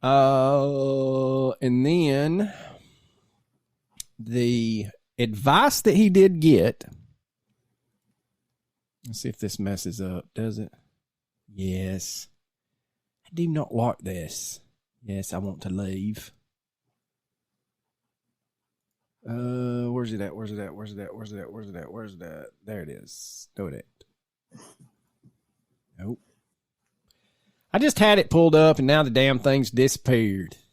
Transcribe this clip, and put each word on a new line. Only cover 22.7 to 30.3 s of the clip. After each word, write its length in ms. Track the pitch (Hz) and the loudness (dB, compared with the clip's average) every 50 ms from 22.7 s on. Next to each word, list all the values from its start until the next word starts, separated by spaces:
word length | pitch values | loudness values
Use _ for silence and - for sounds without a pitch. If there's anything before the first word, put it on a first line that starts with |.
| 110 104 | -12 -12
it 80 | 87 76 | -12 -14
is. 580 | 69 50 50 - - - - - - - - _ _ | -14 -18 -18 -20 -20 -20 -20 -20 -20 -20 -20 _ _
No, 100 | - 101 | -12 -12
it 80 | 90 69 | -10 -10
ain't. 840 | 64 - _ _ _ _ _ _ _ _ _ _ _ _ _ _ - - - _ _ _ _ _ _ _ _ _ _ _ _ _ _ _ _ _ _ _ _ _ _ _ _ _ | -14 -16 _ _ _ _ _ _ _ _ _ _ _ _ _ _ -20 -20 -20 _ _ _ _ _ _ _ _ _ _ _ _ _ _ _ _ _ _ _ _ _ _ _ _ _
Nope. 220 | _ 90 101 120 - _ _ _ _ _ _ _ _ _ _ _ _ _ _ _ _ _ _ _ _ _ _ _ _ _ _ _ _ _ _ | _ -12 -12 -12 -12 _ _ _ _ _ _ _ _ _ _ _ _ _ _ _ _ _ _ _ _ _ _ _ _ _ _ _ _ _ _
I 80 | _ 190 | _ 0
just 200 | 247 302 - - | 2 2 2 4
had 200 | 208 214 208 202 | 6 6 6 6
it 100 | 175 - | 4 4
pulled 260 | - 160 170 165 156 | 4 6 6 8 8
up, 240 | 156 156 160 156 - | 8 8 8 6 4
and 80 | 135 | 4
now 160 | 127 143 151 156 | 4 4 4 4
the 60 | 135 | 2
damn 300 | 117 127 131 135 135 127 | 2 2 4 4 2 2
thing's 320 | 107 143 135 139 131 117 | 2 2 2 2 0 0
disappeared. 840 | - 120 127 131 - - - - 127 120 113 107 | 2 2 2 2 2 -2 0 2 2 2 2 2